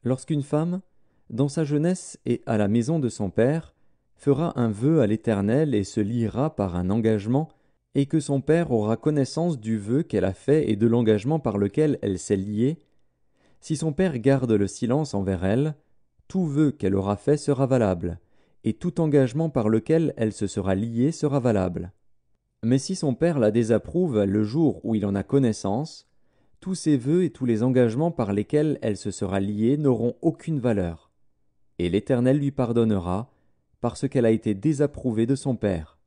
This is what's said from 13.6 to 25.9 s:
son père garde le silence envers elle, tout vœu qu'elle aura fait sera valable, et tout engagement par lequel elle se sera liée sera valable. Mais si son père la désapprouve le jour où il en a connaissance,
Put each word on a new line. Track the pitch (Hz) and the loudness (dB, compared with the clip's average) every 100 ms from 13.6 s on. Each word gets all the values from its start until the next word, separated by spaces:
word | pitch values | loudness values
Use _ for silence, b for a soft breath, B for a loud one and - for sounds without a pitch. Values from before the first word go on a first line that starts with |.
| - 151 | -6 -4
son | 160 | -4
père | 143 185 135 | 0 -2 2
garde | 113 135 123 | 2 2 4
le | 107 98 | 2 2
silence | - 113 131 151 101 | -2 -2 0 0 -4
envers | 95 92 | -2 -2
elle, | 92 113 151 143 _ _ _ _ _ | 0 0 -2 -6 _ _ _ _ _
tout | 190 170 | -4 -2
vœu | 139 151 | 2 0
qu'elle | - 95 | 0 -2
aura | 98 98 101 | 0 0 -2
fait | - 147 | 0 0
sera | - 139 135 | 0 0 2
valable, | 127 107 90 87 85 _ _ _ _ | 2 2 0 -4 -8 _ _ _ _
et | - | -4
tout | 107 175 170 | -2 -4 -2
engagement | 160 143 131 120 160 | 2 4 4 0 -2
par | 139 107 | 0 2
lequel | 110 - 160 160 - | 2 2 2 2 -2
elle | 110 | -4
se | 101 98 | -2 -6
sera | - 95 95 | -4 -2 0
liée | 113 117 131 | 0 0 0
sera | 165 151 139 | 0 -2 0
valable. | 123 104 90 85 90 _ _ _ _ _ _ _ | 2 2 0 -4 -10 _ _ _ _ _ _ _
Mais | 113 131 | 0 0
si | - | 0
son | 190 151 117 | -4 -2 0
père | 165 147 | 0 2
la | 107 | 2
désapprouve | 107 110 110 - 175 180 110 98 | 2 2 0 0 -2 0 2 2
le | 101 | 2
jour | 107 131 156 104 110 | 0 2 0 0 -2
où | |
il | 110 | -2
en | 101 98 | 0 -2
a | |
connaissance, | 95 139 127 104 98 104 156 | 0 2 2 0 -4 -4 -6